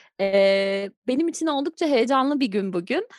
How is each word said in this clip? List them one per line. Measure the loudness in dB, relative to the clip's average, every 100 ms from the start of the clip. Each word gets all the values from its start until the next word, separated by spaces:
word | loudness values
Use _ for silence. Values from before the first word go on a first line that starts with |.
| _ -4
Eee, | 0 4 4 4 0 -2 -6 _ -4
benim | -2 -2
için | -2 -2
oldukça | -2 -4 -2 0
heyecanlı | 2 2 2 2 0
bir | -2
gün | -2 -2
bugün. | -4 -4 -6 -6